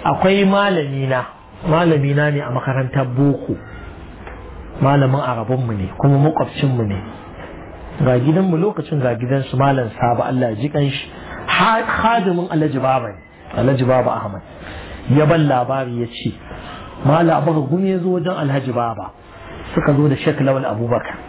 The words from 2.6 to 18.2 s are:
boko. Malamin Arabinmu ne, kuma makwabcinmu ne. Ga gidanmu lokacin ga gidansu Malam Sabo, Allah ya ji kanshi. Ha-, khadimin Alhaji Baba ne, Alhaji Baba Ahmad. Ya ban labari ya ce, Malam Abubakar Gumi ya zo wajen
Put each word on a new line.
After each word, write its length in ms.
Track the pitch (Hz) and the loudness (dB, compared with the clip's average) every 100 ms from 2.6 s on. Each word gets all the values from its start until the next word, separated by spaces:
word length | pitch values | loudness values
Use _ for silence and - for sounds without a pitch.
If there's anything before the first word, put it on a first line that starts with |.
| - 131 131 143 127 123 | -2 -2 0 0 0 2
boko. 400 | 143 135 - 98 - - - - - - - - - - - - | 2 2 -4 -8 -8 -16 -16 -16 -18 -16 -16 -16 -16 -16 -14 0
Malamin 400 | 135 143 135 135 | 4 4 4 2
Arabinmu 520 | 131 120 110 127 120 107 | 0 -2 -2 -2 -2 -4
ne, 100 | 95 - | -6 0
kuma 200 | 139 139 | 2 4
makwabcinmu 680 | 156 156 120 - 139 123 107 | 4 2 -2 0 0 2 0
ne. 80 | 95 98 - - - - - - - - - | -4 -8 -16 -18 -16 -16 -16 -16 -16 -16 0
Ga 140 | 131 123 | 2 4
gidanmu 380 | 131 165 190 160 | 4 4 2 2
lokacin 440 | 202 214 151 151 | 0 -2 -4 -2
ga 140 | 127 | 0
gidansu 420 | 117 123 139 127 127 | -2 0 -2 0 2
Malam 340 | 139 135 117 - | 2 2 -2 0
Sabo, 220 | 123 117 | 2 2
Allah 280 | - 131 123 | 0 0 0
ya 40 | 110 | -2
ji 120 | 147 | -2
kanshi. 360 | 151 139 135 - - - - - | 0 0 -2 -10 -16 -14 -12 -4
Ha-, 380 | - 202 226 226 | 2 4 2 0
khadimin 640 | - 220 202 185 175 180 | 0 2 2 2 0 0
Alhaji 280 | 160 151 131 | 0 0 0
Baba 280 | 131 131 113 | 0 0 -2
ne, 80 | 95 - - - - | -12 -20 -20 -8 0
Alhaji 240 | 120 131 | 2 2
Baba 260 | 123 127 120 | 4 4 2
Ahmad. 300 | 113 104 92 - - - - - - - | -2 -6 -10 -14 -18 -16 -14 -14 -12 2
Ya 160 | 139 151 | 4 6
ban 200 | 165 147 | 4 4
labari 540 | 127 120 135 127 120 | 2 0 -2 -2 -4
ya 60 | 117 | -6
ce, 240 | - 117 - - - - - - - | -4 -6 -6 -14 -14 -14 -14 -14 -2
Malam 380 | 135 156 170 147 | 2 4 4 4
Abubakar 260 | 143 156 131 | 2 0 0
Gumi 220 | 175 190 | 0 2
ya 80 | 185 | 0
zo 100 | 180 | 0
wajen 160 | 180 | 0